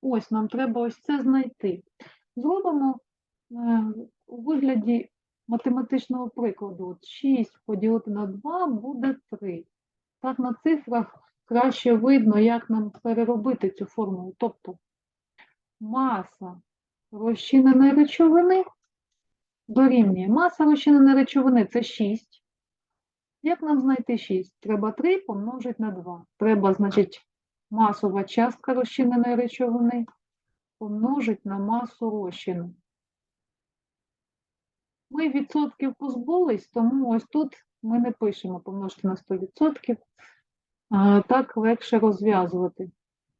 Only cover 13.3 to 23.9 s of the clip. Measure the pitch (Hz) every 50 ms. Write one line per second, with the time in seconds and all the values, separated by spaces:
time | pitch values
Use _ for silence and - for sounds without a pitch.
13.3 | 240 226 208 254 254 - - 190 - - 202 185 _ - 220 190 190 180 180 185
14.3 | 185 _ - 233 - _ _ - 185 _ _ _ _ _ _ _ _ _ _ _
15.3 | _ _ - _ _ _ _ _ _ _ 220 214 220 262 269 262 233 196 180 -
16.3 | _ _ 196 180 180 180 _ _ _ _ _ _ _ _ _ _ - 208 214 226
17.3 | 233 - - - - 269 262 262 262 254 269 277 277 294 294 294 - - 339 320
18.3 | 311 339 349 359 370 381 370 - _ _ _ _ _ _ _ _ _ _ _ _
19.3 | _ _ _ _ _ _ _ _ 214 233 269 262 254 247 220 196 185 180 185 196
20.3 | 220 294 349 359 349 - 311 294 302 285 - 294 294 285 269 269 269 262 269 -
21.3 | - 285 254 262 254 240 208 190 - 240 233 - - - 220 202 208 220 _ _
22.3 | _ _ _ _ _ _ _ _ _ _ _ _ _ _ _ _ _ _ _ _
23.3 | _ _ - 302 349 349 - 302 302 277 254 269